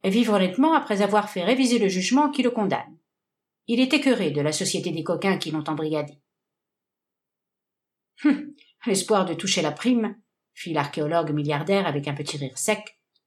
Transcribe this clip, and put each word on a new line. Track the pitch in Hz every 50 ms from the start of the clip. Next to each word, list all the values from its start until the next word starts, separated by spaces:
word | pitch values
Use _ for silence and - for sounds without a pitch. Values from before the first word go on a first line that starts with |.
vivre | - 190 190 240 233 220 208
honnêtement | 196 185 180 185 - 277 320 320
après | 285 277 - 208 196
avoir | 208 196 202 208 202 208
fait | - 185 170
réviser | 196 262 247 262 233 240 226
le | 202
jugement | 190 185 185 180 - 247 277 294 285
qui | 294 -
le | 247 240
condamne. | 247 226 208 175 - - - - - _ _ _ _ _ _ _ _ _ _ _ _ _ _ -
Il | 240 247
est | 254 262 311
écœuré | 285 285 277 240 208 185 151
de | 143 147
la | 143 151
société | 156 - 185 - - 170 147 180
des | 156 165 151
coquins | - 170 156 - 196 190 -
qui | - 165
l'ont | 147 156 151 160
embrigadé. | 156 151 156 156 156 151 147 143 - _ _ _ _ _ _ _ _ _ _ _ _ _ _ _ _ _ _ _ _ _ _ _ _ _ _ _ _ _ _ _ _ _ _ _ _ _ _ _ _ - -
Hum, | 302 - - - - - _ _ _ _ _ -
l'espoir | 240 196 190 - - 214 196 185
de | 175 160
toucher | - - 185 - 185
la | 156 151
prime, | 147 - - 247 254 233 220 202 - - _ _ _ _ _ _ _
fit | - - 175
l'archéologue | 156 151 139 143 - 170 147 147 165 170 160 151
milliardaire | 147 151 143 147 147 143 151 170 196 196 190
avec | 170 143 143 139 147
un | 139
petit | 143 143 - -
rire | 139 143 131 - -
sec, | - - 214 202 - - _ _ _ _ _ _ _